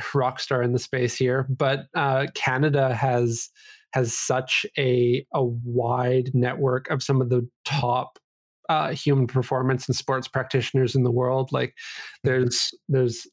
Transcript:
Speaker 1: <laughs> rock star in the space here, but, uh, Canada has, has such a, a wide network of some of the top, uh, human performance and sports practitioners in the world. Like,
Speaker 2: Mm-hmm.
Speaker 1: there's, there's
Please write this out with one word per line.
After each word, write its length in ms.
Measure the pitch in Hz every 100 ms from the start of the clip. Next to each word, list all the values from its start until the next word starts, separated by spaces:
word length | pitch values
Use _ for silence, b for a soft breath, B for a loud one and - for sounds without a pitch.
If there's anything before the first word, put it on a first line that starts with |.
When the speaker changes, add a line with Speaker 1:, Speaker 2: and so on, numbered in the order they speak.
Speaker 1:
<laughs> 140 | -
rock 260 | 143 127 -
star 220 | - 127
in 100 | 120
the 60 | 120
space 360 | - 131 123
here, 320 | - 127 131 135
but, 360 | 127 139 143 -
uh, 340 | 170 139 131 139
Canada 600 | - - 131 151 143 131
has, 560 | 117 135 123 120 113 - B B B B
has 240 | 131 117 -
such 480 | - 131 131 - - -
a, 480 | 131 123 120 127 -
a 100 | 151
wide 840 | 123 117 120 120 117 127 123 131 127
network 540 | 131 123 160 139 127 -
of 120 | 143
some 180 | - 135
of 80 | 123
the 180 | 123 120 _ -
top, 520 | 143 123 127 139 - _ _ _ _ -
uh, 220 | 156 151
human 340 | 131 - 139 120
performance 600 | 131 123 131 131 127 -
and 80 | 123
sports 320 | - 131 127
practitioners 640 | 135 127 135 113 135 123
in 80 | 135
the 80 | 123
world. 420 | 120 127 131 127
Like, 220 | 131 - - B B B B 135
Speaker 2:
Mm-hmm. 220 | 127 123
Speaker 1:
there's, 240 | - - - -
there's 380 | 135 123 113 -